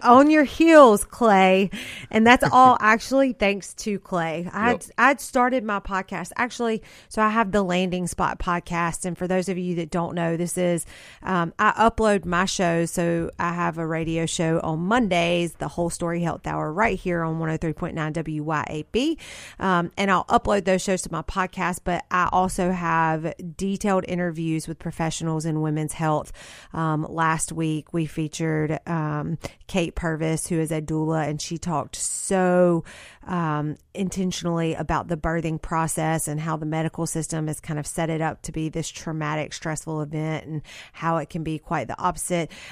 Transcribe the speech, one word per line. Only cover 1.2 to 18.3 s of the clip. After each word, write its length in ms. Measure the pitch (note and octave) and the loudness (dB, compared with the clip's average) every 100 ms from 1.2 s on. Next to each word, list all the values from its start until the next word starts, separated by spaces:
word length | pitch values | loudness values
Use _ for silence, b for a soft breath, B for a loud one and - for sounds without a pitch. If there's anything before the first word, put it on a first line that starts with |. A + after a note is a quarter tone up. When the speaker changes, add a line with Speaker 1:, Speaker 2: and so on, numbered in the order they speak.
| A3+ F#3+ F#3+ F#3+ F#3+ A3 B B B | 4 6 6 6 2 -4 B B B
Speaker 1:
And 160 | A3 A3+ | 4 8
that's 180 | B3+ - | 8 8
all 240 | B3+ B3+ B3 | 8 8 8
Speaker 2:
<laughs> 40 | |
Speaker 1:
actually 520 | G#3+ A3 - C4+ C4+ | 4 2 2 2 2
thanks 420 | - G3+ G3 - - | 2 0 0 -6 -10
to 240 | A3 G3 | -6 -6
Clay. 500 | - F#3 E3 D#3+ F3+ | -4 -4 -2 -4 -6
I'd, 200 | F#3+ A3+ | -2 0
Speaker 2:
Yep. 120 | A3 - - | 0 -4 2
Speaker 1:
I'd 240 | B3 C#4+ | 4 2
started 420 | - C4 B3 B3+ | -2 0 2 2
my 160 | G#3+ G3+ | -2 -6
podcast, 520 | - F#3+ F#3+ E3+ E3+ - | -4 -6 -6 -8 -8 -4
actually. 440 | A#3+ - A#3 A3 B B B | -4 -2 -2 -2 B B B
So 140 | - | 0
I 80 | G#3+ | 2
have 220 | A3 G3+ | 2 2
the 100 | G3+ | 2
Landing 460 | F#3 F3+ F#3 F3+ F3 | 2 0 0 -2 -4
Spot 320 | - F3 - | -2 -2 -2
podcast. 680 | - F3 - F3 E3+ - F#3 | -2 -2 -2 -2 -2 -4 -6
And 100 | E3+ | -4
for 120 | F3+ | -2
those 200 | F#3 F3+ | -2 0
of 120 | F3+ | -4
you 160 | F3+ E3+ | -2 -4
that 160 | D#3+ | -2
don't 240 | F3+ E3+ F3 | -4 -2 -2
know, 220 | E3 E3 | -2 -2
this 200 | F3 - | -2 0
is, 300 | F3 E3+ - B B B | 0 0 -4 B B B
um, 320 | - F#3 E3+ - | -4 -2 -2 0
I 120 | G#3+ | 0
upload 520 | - A3+ A3+ A3 G3+ E3+ | 4 2 4 2 2 0
my 200 | F3 F#3 | 0 0
shows. 440 | - F3 E3+ E3+ | 0 0 2 0
So 400 | - E3+ E3+ E3 - | 0 0 0 -2 -4
I 160 | E3+ | -4
have 240 | F3 E3+ E3 | -2 -2 -2
a 80 | D#3+ | -4
radio 400 | D#3+ E3 E3 E3 | -4 -2 -2 -2
show 340 | - D#3+ E3 | 0 0 2
on 160 | - D#3+ | 0 -2
Mondays, 720 | F3 A#3+ G#3+ F3+ E3+ F3 E3+ | 0 2 2 2 2 0 -2
the 140 | - D3 | -4 -8
Whole 240 | - E3+ | -4 -4
Story 320 | - E3+ E3+ | -2 -4 -2
Health 240 | E3+ - D#3+ | -2 -4 -6
Hour, 260 | D#3 D#3 | -4 -4
right 240 | D#3+ A3+ F#3 | -2 -2 -2
here 240 | F#3 F3 | -4 -2
on 160 | E3 D#3+ | -2 -2
one 140 | D#3+ | -2
oh 60 | D#3+ | -2
three 160 | E3 | -4
point 200 | D3+ F3 | -4 -6
nine 200 | D#3+ D#3 | -4 -4
W 280 | D#3 D#3 | -4 -6